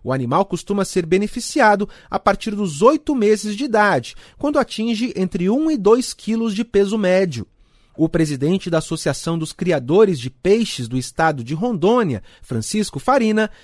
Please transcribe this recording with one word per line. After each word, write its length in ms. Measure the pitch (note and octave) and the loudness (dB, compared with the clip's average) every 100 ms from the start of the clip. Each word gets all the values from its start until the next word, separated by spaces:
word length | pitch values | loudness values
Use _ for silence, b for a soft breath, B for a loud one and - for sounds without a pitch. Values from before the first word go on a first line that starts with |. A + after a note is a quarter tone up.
o 80 | A#2+ | -4
animal 320 | C3+ B2 D#3+ | -2 0 0
costuma 400 | G3 F3 - G3+ | 0 -4 -4 -2
ser 200 | F#3 F#3 | 0 -2
beneficiado 840 | E3 F#3 G#3 B3 - D4+ G#3+ G3+ G#3 B B | 0 0 0 -6 -4 4 4 4 0 B B
a 120 | - | -2
partir 340 | - - A3+ | 0 0 -2
dos 280 | G#3 G3 C#3+ | -4 -4 4
oito 340 | A#3 D4+ - C4 | 4 4 -2 0
meses 400 | G#3 G#3+ G#3+ G#3 | 2 2 0 -4
de 80 | |
idade, 500 | C#4+ G#3 G#3 C#3+ - - B B | 0 2 4 2 -2 -18 B B
quando 220 | C#4+ D4 | -2 0
atinge 520 | A#3+ - A3+ G#3+ B3 - | -2 -4 -4 -2 -4 -2
entre 340 | F#3 E3+ F#3 | -4 0 0
um 180 | B3+ D#4+ | 0 0
e 80 | C#4 | 2
dois 380 | F#3+ B3 - | 4 4 2
quilos 400 | - - A3+ A3+ | -8 -4 -2 -2
de 100 | G3+ | -4
peso 320 | A#3 G3 G3 A3 | -2 0 0 0
médio. 520 | F#3 F#3 F#3 A#2 - _ _ _ _ | 2 2 0 -4 -12 _ _ _ _
O 140 | - D#3+ | -2 0
presidente 600 | E3 D#3 C3+ D3 F#3+ F3+ | 0 0 0 -2 -2 -2
da 80 | D#3+ | -4
Associação 580 | - E3 D#3+ C3+ E3 E3+ | -4 -4 -4 -4 -4 -4
dos 160 | D#3 | -6
Criadores 680 | - F3 D3+ B2 F#3 G#3+ D3 | -6 -2 -2 2 4 4 2
de 120 | B2+ | -6
Peixes 580 | _ F#3 A3+ G#3+ - A#2 | _ 0 2 0 -6 -6
do 80 | B2+ | -6
Estado 480 | - - D#3+ C#3+ | -6 0 0 0
de 80 | A#2 | -6
Rondônia, 680 | D#3+ B3 F#3+ F#3 A#3+ F3+ G#2+ b b | -4 -2 0 2 2 0 -4 b b
Francisco 580 | - A2+ - G#3+ G3+ C#3 | -6 -6 -4 -4 -4 -4
Farina, 520 | - C#4 A3 G#3+ G#3+ b | 0 2 2 2 -2 b